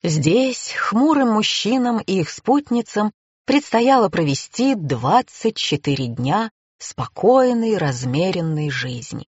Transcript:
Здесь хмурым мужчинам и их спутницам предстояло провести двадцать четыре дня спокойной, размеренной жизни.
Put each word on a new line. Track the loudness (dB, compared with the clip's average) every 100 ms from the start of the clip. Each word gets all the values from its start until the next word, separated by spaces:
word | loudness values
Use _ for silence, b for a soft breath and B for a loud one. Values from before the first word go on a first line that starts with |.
Здесь | 0 0 2 4 2 -2 -10
хмурым | -6 -2 2 4 4 4
мужчинам | 2 0 -2 -2 0 0 -2
и | -2 -2
их | -2
спутницам | -4 0 0 2 -2 -2 -2 -2 _ _ _ 0
предстояло | 0 2 2 4 4 4
провести | 0 0 -2 -4 -2 0
двадцать | 0 -2 -2 2 2 2 -4 -4 -4
четыре | -4 -4 -2 -2 -4
дня | -4 -2 -2 -4 _ _ _
спокойной, | -18 -12 -12 0 4 4 4 2 0 0
размеренной | -2 -2 -4 -2 0 -2 -2 -2 -4
жизни. | -4 -6 -8 -10 -12 -14